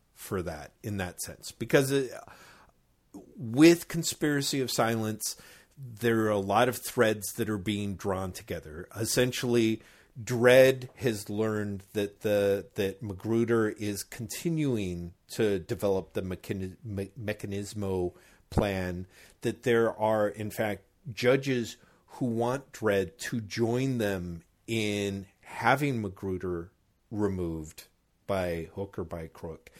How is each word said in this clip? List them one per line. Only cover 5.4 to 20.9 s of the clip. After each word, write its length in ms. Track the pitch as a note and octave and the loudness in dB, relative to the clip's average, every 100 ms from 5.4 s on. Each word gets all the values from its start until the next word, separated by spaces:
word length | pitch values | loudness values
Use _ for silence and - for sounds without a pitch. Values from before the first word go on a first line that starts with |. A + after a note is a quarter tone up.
| - - _ - | -16 -20 _ -18
there 440 | B2+ A2 A#2 A2+ | -16 -2 2 2
are 80 | G#2+ | 2
a 100 | G#2 | 0
lot 300 | G2 G#2 B2 | 2 4 4
of 80 | A#2 | 0
threads 560 | - B2+ A2 G#2+ G2 | -2 2 4 2 -4
that 160 | - G#2+ | -6 -4
are 80 | G#2+ | -4
being 380 | F#2+ G2+ G2+ F#2 | -2 -2 -4 -6
drawn 360 | G2+ F#2+ F#2+ | -4 -4 -4
together. 560 | - - F2 D#2+ D#2 F2+ G#2+ | -8 -10 -10 -10 -14 -12 -6
Essentially, 840 | A2+ C3+ B2+ - B2 A#2+ A2 A2 - - _ C3 | -2 2 0 0 0 4 4 0 -6 -20 _ -12
Dredd 640 | G#2+ A#2+ B2 B2+ C3 C3 B2+ - | -4 4 8 10 10 6 -4 -4
has 340 | B2 G#2 G#2 | -2 -2 -4
learned 540 | G#2 A2 G#2+ G#2 G2 - | -2 0 -2 -4 -8 -6
that 280 | G#2+ G2+ - | -4 -4 -2
the, 460 | G#2+ G#2 G2+ G2 - - | 0 2 2 0 -2 -2
that 280 | G2 F#2+ | -2 -2
Magruder 640 | G#2 F#2 G#2+ A#2 A2+ A#2 G#2+ | -8 -6 -2 0 2 2 2
is 340 | - G#2 G2 | -2 -6 -6
continuing 1080 | - - A2+ - F3 D#3+ C#3+ A2+ F#2+ F2 E2+ - - | -8 -10 -10 -6 -2 0 0 0 -2 -4 -8 -14 -8
to 280 | - G#2+ G2 | 0 2 0
develop 540 | D#2+ G#2+ G2+ F#2+ E2 | -2 -2 0 0 -2
the 80 | G#2 | -6
mechan-, 560 | F#2 F2+ - G2+ F#2 F#2+ A2+ | -6 -6 -6 -6 -8 -10 -8
me-, 260 | G2 G2 - | -8 -8 -8
Mechanismo 920 | G#2 G#2 G2+ G2 G2+ G#2 G2 F#2 F2 - - _ - | -8 -6 -6 -6 -6 -6 -4 -2 -2 -6 -20 _ -4
plan, 560 | - G#2 F#2+ F2+ F2+ F#2 - - _ | 4 4 4 -2 -4 -8 -16 -20 _
that 220 | A#2+ G2+ | -4 0
there 300 | B2+ A#2 A2+ - | 4 6 4 4
are, 300 | A2 A2 G#2 | 2 4 2
in 200 | A2 G#2+ | 0 -6
fact, 340 | - G#2+ G2 _ | -2 -2 -4 _